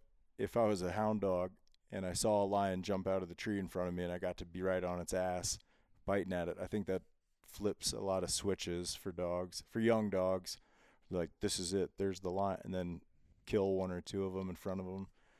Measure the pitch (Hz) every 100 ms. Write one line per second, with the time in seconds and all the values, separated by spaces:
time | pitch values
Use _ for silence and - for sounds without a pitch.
0 | - _ - - 101 117 110 101 90 98
1 | 107 107 98 90 92 101 - - _ 101
2 | 95 92 113 104 98 101 98 92 92 95
3 | 92 95 90 87 113 101 92 92 90 90
4 | 87 90 90 90 87 87 92 92 90 90
5 | 85 92 92 90 85 - - _ _ -
6 | - 101 92 90 85 85 92 107 95 92
7 | - _ _ _ - - 101 - - 110
8 | 98 95 87 - 101 90 - 87 87 -
9 | 98 87 87 87 90 - - 113 113 113
10 | 104 95 92 95 90 - - _ - _
11 | - 90 82 - 101 - 87 98 87 -
12 | 98 92 92 92 98 95 - 92 87 87
13 | - - - - - 107 98 95 92 90
14 | - 98 95 95 95 87 98 95 92 95
15 | 95 - _ _